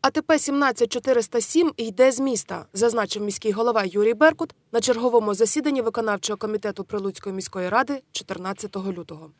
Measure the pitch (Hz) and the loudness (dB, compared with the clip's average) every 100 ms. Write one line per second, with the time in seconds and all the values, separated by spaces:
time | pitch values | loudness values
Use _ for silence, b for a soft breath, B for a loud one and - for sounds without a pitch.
0 | 269 311 - 311 - 277 269 233 233 247 | 2 0 0 0 2 2 0 0 -2 -2
1 | 262 240 220 240 226 311 339 - 226 190 | 0 0 2 2 2 4 2 -2 -8 4
2 | 254 254 269 233 - 170 - 196 233 226 | 4 4 0 0 -2 -8 -8 0 2 2
3 | 202 214 208 196 220 202 233 220 190 196 | -2 -4 -2 0 0 0 0 0 0 2
4 | 214 220 311 311 330 - _ 233 226 226 | 2 6 4 4 -10 -10 _ -2 0 0
5 | 247 233 214 202 220 302 294 277 226 226 | 4 2 2 2 4 4 2 0 -2 -2
6 | 220 202 - 208 214 214 208 196 185 208 | -2 -2 -4 -6 -4 -4 -6 -8 -8 -6
7 | 196 190 202 190 185 190 180 220 254 277 | -6 -6 -8 -4 -4 -4 -2 0 -2 -6
8 | _ - - 185 185 196 208 202 190 180 | _ -14 -10 -8 -8 -8 -8 -8 -8 -10
9 | 165 156 160 | -12 -16 -18